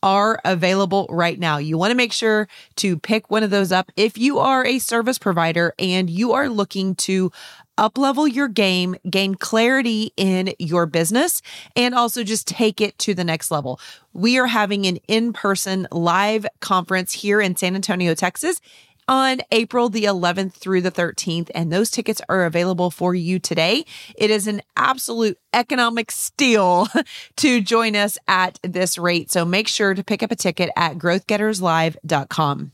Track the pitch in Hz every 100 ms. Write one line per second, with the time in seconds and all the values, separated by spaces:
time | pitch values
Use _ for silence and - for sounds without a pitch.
0 | 196 196 208 226 - 185 180 190 196 196
1 | 190 170 170 - 170 147 151 160 190 247
2 | 240 - 220 214 208 - - - 202 170
3 | - 214 - 214 214 202 190 185 185 -
4 | 220 214 254 277 269 262 247 262 - 233
5 | 226 254 208 170 165 165 170 - 185 185
6 | 185 170 240 233 277 214 202 196 190 185
7 | - 190 185 - - - _ - 214 254
8 | 269 269 302 247 277 202 196 180 180 185
9 | 180 190 190 190 - 226 233 262 240 220
10 | 214 - 190 185 190 - 165 175 170 165
11 | 165 233 339 - - - - - 247 247
12 | 233 247 208 220 - - 220 196 208 -
13 | - 185 175 160 - 156 131 127 - -
14 | _ - 214 262 254 226 208 202 196 180
15 | - 220 233 220 202 190 - 190 180 170
16 | 170 175 202 220 208 _ - 185 170 185
17 | 185 - 202 208 196 180 180 190 190 180
18 | 180 156 185 - 320 359 _ - _ _
19 | - 262 262 262 - 233 233 247 240 214
20 | 208 190 175 180 190 - 185 185 180 180
21 | 170 - - 165 165 - 170 175 226 -
22 | 214 214 - 190 175 170 175 175 180 -
23 | 180 180 170 185 - 160 165 254 - -
24 | - - 208 214 202 202 - - - 262
25 | - 233 220 180 _ 226 240 254 233 233
26 | 220 - - - 269 220 185 175 214 -
27 | 285 - - - 294 247 190 226 226 208
28 | 202 - - 185 185 - 185 175 180 -
29 | 175 175 - 180 170 190 220 - 202 190
30 | - 208 214 220 185 - 175 - 170 151
31 | 170 180 - 208 214 208 185 165 160 156
32 | 156 151 139 - 151 139 143